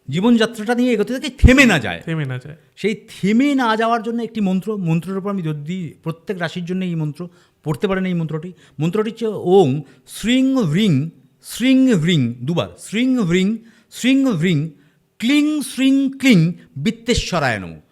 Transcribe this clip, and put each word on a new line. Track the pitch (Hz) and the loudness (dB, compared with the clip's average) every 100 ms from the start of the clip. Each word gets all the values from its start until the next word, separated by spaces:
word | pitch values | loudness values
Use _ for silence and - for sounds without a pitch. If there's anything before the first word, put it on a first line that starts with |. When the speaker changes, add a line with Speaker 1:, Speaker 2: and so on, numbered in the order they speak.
| - | -8
Speaker 1:
জীবনযাত্রাটা | 151 226 233 220 220 214 240 | 0 2 4 2 -2 -4 0
নিয়ে | 247 | 0
এগোতে | 214 202 254 | 0 -2 -6
থাকি, | 294 | -8
থেমে | - 226 262 247 | 4 6 8 6
না | 165 | 4
যায়। | 107 85 - | 0 -6 -6
Speaker 2:
থেমে | 160 139 | -6 -6
না | 127 | -8
যায়। | 151 151 _ - | -12 -18 _ -6
Speaker 1:
সেই | 202 214 | -4 -4
থেমে | - - 185 220 285 269 | -10 -4 0 2 2 0
না | 233 220 | 0 0
যাওয়ার | 226 233 | 0 -2
জন্য | 233 233 | -2 -6
একটি | 226 226 | -6 -2
মন্ত্র, | 196 185 208 214 | 0 0 -2 -4
মন্ত্রের | 170 165 165 190 | -2 -2 -2 -6
উপর | 196 | -6
আমি | 196 | -4
জোর | 160 151 | -6 -6
দিই, | 147 190 160 - | -8 -10 -10 -10
প্রত্যেক | 160 160 - 185 | -10 -10 -10 -8
রাশির | 165 185 170 | -8 -8 -6
জন্য | 185 185 | -6 -4
এই | 165 | -4
মন্ত্র | 151 143 175 - _ _ | -6 -8 -14 -18 _ _
পড়তে | 147 156 202 | -8 -2 0
পারেন। | 190 185 | 0 0
এই | |
মন্ত্রটি, | 175 160 156 180 180 _ - | -2 -4 -6 -10 -16 _ -4
মন্ত্রটি | 160 208 214 | -2 0 -2
হচ্ছে | 220 226 | -4 -6
ওং | 175 160 196 151 147 - _ - | -4 4 4 4 0 -6 _ -20
শ্রীং | - 208 262 262 262 | -6 0 2 2 2
হ্রিং | 175 160 220 135 165 - _ _ | 0 2 2 2 -2 -10 _ _
শ্রীং | - - 254 262 262 | -16 -2 2 4 4
হ্রিং, | 196 160 165 120 | 2 2 2 0
দুবার | 120 123 170 98 - | -2 -4 -2 -4 -8
শ্রীং | - 208 262 254 | -8 -2 0 0
হ্রিং | 175 180 190 226 - _ _ | 2 2 0 -2 -10 _ _
শ্রীং | - 240 269 269 | -4 0 2 2
হ্রিং | 175 185 147 160 - _ _ _ - | 0 0 0 -2 -10 _ _ _ -6
ক্লিং | 226 294 302 302 | 0 2 0 -2
শ্রীং | - - 269 269 269 269 | -6 0 2 2 0 0
ক্লিং | 262 190 165 175 - 139 | 4 4 4 -2 -14 -6
বিত্তেশ্বরায় | 165 226 - - - 170 135 107 | -6 -4 -2 -2 -2 -2 -2 -2
নমঃ। | 87 80 - | -6 -14 -20